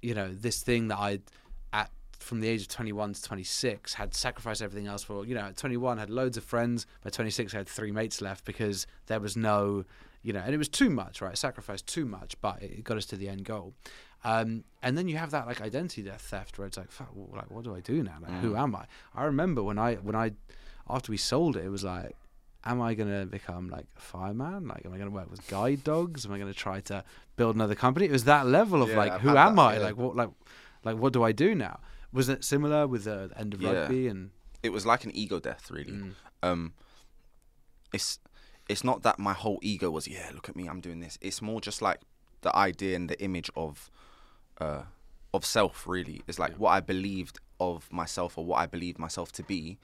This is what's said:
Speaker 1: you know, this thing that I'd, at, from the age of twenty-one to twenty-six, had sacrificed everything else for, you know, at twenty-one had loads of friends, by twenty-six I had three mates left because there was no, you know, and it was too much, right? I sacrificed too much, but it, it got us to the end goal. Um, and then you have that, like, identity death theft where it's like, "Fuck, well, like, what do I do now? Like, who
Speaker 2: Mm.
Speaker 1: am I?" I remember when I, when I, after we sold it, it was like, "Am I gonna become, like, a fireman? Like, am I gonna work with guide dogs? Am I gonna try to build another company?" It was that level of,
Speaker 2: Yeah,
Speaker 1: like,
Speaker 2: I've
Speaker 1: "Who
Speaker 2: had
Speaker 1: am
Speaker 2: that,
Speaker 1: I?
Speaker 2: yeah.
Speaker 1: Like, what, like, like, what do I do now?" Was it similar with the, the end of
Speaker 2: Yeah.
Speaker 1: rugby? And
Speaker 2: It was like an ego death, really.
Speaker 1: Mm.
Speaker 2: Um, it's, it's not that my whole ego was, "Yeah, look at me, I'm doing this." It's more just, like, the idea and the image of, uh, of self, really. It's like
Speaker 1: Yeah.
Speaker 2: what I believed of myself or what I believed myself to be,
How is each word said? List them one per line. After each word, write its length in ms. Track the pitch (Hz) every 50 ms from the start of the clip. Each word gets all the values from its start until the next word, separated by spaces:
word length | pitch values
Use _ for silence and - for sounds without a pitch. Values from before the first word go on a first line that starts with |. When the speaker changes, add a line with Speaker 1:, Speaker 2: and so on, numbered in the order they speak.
Speaker 1:
you 120 | - 120 117
know, 180 | 107 98 95
this 300 | 95 98 110 120 - -
thing 260 | - 127 120 117 113
that 120 | 110 101 98
I'd, 240 | 104 101 101 98 - - - - - - - - - - -
at, 160 | 107 104 - - - - - - -
from 200 | - - 120 113
the 80 | 110
age 140 | 113 113 110
of 60 | 98 -
twenty-one 440 | - - 117 110 104 104 107 104 101
to 80 | - -
twenty-six, 720 | - 110 95 92 - - - - 123 104 - - - -
had 180 | - 104 98 -
sacrificed 480 | - - 127 - - - 113 107 107
everything 260 | 110 98 101 104 101
else 160 | 101 101 101 -
for, 220 | - 107 101 98
you 100 | 120 127
know, 60 | 110
at 160 | 101 98 95
twenty-one 400 | - - 139 120 120 127 127 120
had 120 | 110 107 101
loads 280 | 110 127 131 127 113
of 60 | 110 -
friends, 420 | - - 117 117 120 120 113 - - - - -
by 60 | 101
twenty-six 440 | - - 113 110 104 - 117 95 -
I 40 |
had 100 | 104 98
three 240 | - - - 110 104
mates 300 | 104 110 113 107 - -
left 240 | 104 95 98 - -
because 420 | - 101 - 113 104 101 92 - - - - -
there 120 | - 110 110
was 160 | 104 104 -
no, 480 | 113 113 110 104 104 101 101 101 101 92 - - - - - - -
you 100 | - 113
know, 80 | 101 95
and 140 | 87 117 143
it 40 |
was 120 | 151 147 -
too 200 | - - 277 233
much, 320 | 147 110 92 92 - -
right? 100 | 104 92
I 40 | 85
sacrificed 520 | - - 131 - - - - 101 95 -
too 180 | - - 170 151
much, 340 | 117 101 92 - - - -
but 220 | - 104 87 -
it, 100 | 101 95
it 120 | - - 110
got 140 | - 113
us 80 | 107 98
to 100 | - 113
the 100 | 95 98 98
end 160 | 98 98 95
goal. 280 | 110 110 104 87 95 - - - - - - - - - - -
Um, 380 | 113 113 113 113 113 113 113 - _ _ -
and 160 | - 127 131
then 120 | 165 185 180
you 80 | 151
have 140 | 156 165 147
that, 140 | 151 147 120
like, 120 | 117 123 107
identity 420 | 104 110 107 139 175 170 - 113
death 200 | 101 98 98 -
theft 360 | - - 107 95 101 - -
where 80 | - 98
it's 120 | 98 -
like, 140 | 95 92 -
"Fuck, 180 | - - 127 - -
well, 140 | 98 98 92 98
like, 160 | 107 107 -
what 140 | 101 113 117
do 100 | 120 98
I 60 | 90
do 220 | 92 - 127 156 117
now? 160 | 92 80 76
Like, 100 | 82 80 90 90
who 140 | 107 113 104
Speaker 2:
Mm. 60 | 113
Speaker 1:
am 160 | 143 135 101
I?" 100 | - - - - - - - -
I 120 | - 135
remember 360 | 151 143 139 151 156 160 123
when 160 | 101 104 104
I, 180 | 104 113 120 113
when 200 | 90 92 104 107
I, 160 | 110 113 110 104 - - - - - - - - - - -
after 220 | - 131 - -
we 60 | 107
sold 400 | 98 - - 123 143 170 165 135
it, 80 | - 82
it 40 | 95
was 140 | 98 98 98
like, 320 | 95 90 90 87 - - - - - - - - - - - -
"Am 180 | 120 123 123
I 120 | 117 113 113
gonna 320 | 107 107 104 101 101 95
become, 440 | 90 101 98 - - 87 90 92 90
like, 160 | 87 - - - -
a 20 | -
fireman? 640 | - - - 90 92 98 104 117 139 165 190 202 170
Like, 200 | 113 - - -
am 80 | 90 92
I 40 |
gonna 120 | 95 101 98
work 200 | 101 98 92 87
with 160 | - 92 - -
guide 340 | 98 98 107 127 143 139 131
dogs? 420 | 151 151 165 175 175 160 131 110
Am 60 | 101
I 80 | 101 101
gonna 140 | 101 98 95
try 260 | - - 104 95 98
to 220 | - - 101 95 - - - - - - -
build 200 | - 120 113 110
another 200 | 113 110 101 104
company?" 300 | - - 127 131 165 202
It 60 | 170
was 120 | 143 131 110
that 240 | 135 147 147 135
level 340 | 123 131 175 226 208 180 147
of, 80 | 123 110
Speaker 2:
Yeah, 60 | 110
Speaker 1:
like, 140 | 107 104 92
Speaker 2:
I've 100 | 90 95
Speaker 1:
"Who 60 | 113 143
Speaker 2:
had 80 | 139
Speaker 1:
am 180 | 135 156 208 220
Speaker 2:
that, 40 | 190
Speaker 1:
I? 120 | 143 113 107
Speaker 2:
yeah. 60 | 110
Speaker 1:
Like, 160 | 104 107 104
what, 180 | 117 123 127 120
like, 140 | 120 117 107 - - - - - - - - - - -
like, 100 | 110 113
what 160 | 110 120 135
do 120 | 120 123 117
I 100 | 113 110
do 200 | 107 147 208 220
now?" 280 | 160 107 87 85 - - - - - - - -
Was 160 | 131 131 127
it 160 | 135 - -
similar 420 | - 143 143 147 147 151 151 147
with 160 | 135 123 113 98
the, 240 | 107 107 98 95
the 100 | 92 -
end 160 | - 107 104 101
of 80 | 95
Speaker 2:
Yeah. 100 | 92 98
Speaker 1:
rugby? 360 | 95 90 76 - 131 131 127
And 220 | 120 101 95 92 98 - - - - - -
Speaker 2:
It 80 | - 113
was 160 | 90 104 98
like 180 | 113 117 127 -
an 100 | 110 -
ego 280 | 98 107 - 98 82
death, 280 | - 64 - - - -
really. 220 | - - 71 -
Speaker 1:
Mm. 220 | 98 101 98 95 90 - - - - _ -
Speaker 2:
Um, 300 | 90 87 85 85 82 - - - - - - - - - - - - - - _ _ _ _ - _ - - - -
it's, 280 | - 107 - - - - - - - - - - - - - -
it's 140 | 104 - -
not 160 | 127 107 -
that 180 | - 117 - -
my 140 | 101 101 95
whole 260 | - - 110 98 -
ego 280 | - 107 104 82 92 87
was, 160 | 78 78 -
"Yeah, 220 | - - - 85 - -
look 140 | 80 -
at 80 | - -
me, 120 | - 90 80
I'm 100 | 80 92
doing 220 | 92 90 85 85
this." 160 | 87 80 - -
It's 220 | - 95 - -
more 180 | 110 107 113 110
just, 220 | 101 104 104 -
like, 180 | 110 95 85 - - _ _ _ _ _ - -
the 140 | - - -
idea 400 | 90 98 95 90 - 98 95 92
and 140 | 90 87 80
the 120 | 78 -
image 280 | 98 95 92 85 78 - -
of, 340 | 82 82 78 73 - - - - - - - - - - - - - - _ - -
uh, 240 | 78 78 73 69 - - - - - - - - - - -
of 100 | 95 -
self, 440 | - - 117 101 90 - - -
really. 340 | - 92 90 87 - 78 - -
It's 100 | - -
like 140 | 90 82 69
Speaker 1:
Yeah. 60 | 85
Speaker 2:
what 120 | 98 107 90
I 100 | 92 95
believed 600 | 80 - 98 92 95 101 95 95 85 - - - - - - -
of 320 | 90 90 87 82 - -
myself 460 | 87 87 82 85 - 95 87 85 -
or 80 | 82 82
what 120 | 85 78
I 100 | - 85
believed 320 | 82 - 87 85 87 85 -
myself 320 | 82 80 - 92 85 -
to 120 | - - 82
be, 360 | - 98 85 78 80 101 -